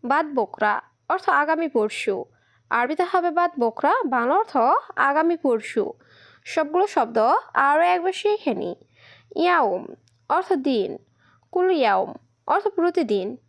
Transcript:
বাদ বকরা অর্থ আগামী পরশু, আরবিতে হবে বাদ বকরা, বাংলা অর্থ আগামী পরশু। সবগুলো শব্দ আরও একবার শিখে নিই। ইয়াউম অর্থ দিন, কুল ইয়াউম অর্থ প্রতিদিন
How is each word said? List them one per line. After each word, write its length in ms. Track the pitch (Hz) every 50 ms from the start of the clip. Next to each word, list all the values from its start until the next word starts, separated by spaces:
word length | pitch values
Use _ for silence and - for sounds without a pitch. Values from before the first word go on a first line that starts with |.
| -
বাদ 220 | 240 269 294 330 302 294
বকরা 380 | 262 214 - - - 214 208 208 - - _ _ _ _ _
অর্থ 160 | 330 370 - - 349 277
আগামী 260 | 294 294 320 311 339 302 269
পরশু, 400 | 240 208 214 - - - - 190 185 - _ _ _ _ _ _ _ _ _
আরবিতে 340 | - 233 240 254 311 - 359 349
হবে 180 | - 370 349 349
বাদ 200 | 311 349 349 349 349 294
বকরা, 340 | 240 226 226 - - 285 392 523 466 277 254
বাংলা 200 | 247 233 247 294 381
অর্থ 140 | 440 - - 277 226 247 349 539 - - - - - 277
আগামী 260 | 285 311 320 339 339 339 -
পরশু। 400 | 277 233 220 220 - - - 196 - - _ _ _ _ - - - - _ _
সবগুলো 400 | - - 330 311 294 302 359 381 415 -
শব্দ 220 | 320 247 226 233 226 214 240 320 466 539 - _ - 269
আরও 160 | 277 285 311 339 349 359
একবার 220 | 359 339 370 381 -
শিখে 320 | - 415 415 427 - 294 226 -
নিই। 140 | - 175 175 _ _ _ _ _ - - - _ _ _ -
ইয়াউম 480 | - 330 359 359 330 269 202 185 185 - - - _ _ _ _ _ _ _
অর্থ 200 | 277 339 381 - 381 294 262
দিন, 240 | 285 262 220 190 - - - _ _ _ _ _ _ _ _ _ _ -
কুল 140 | 370 359 370 370 311
ইয়াউম 280 | 254 214 196 185 - - - - _ _ _ _ _
অর্থ 180 | - - 381 403 415 -
প্রতিদিন 500 | - 330 349 339 359 311 214 208 196 185 202 247 247 _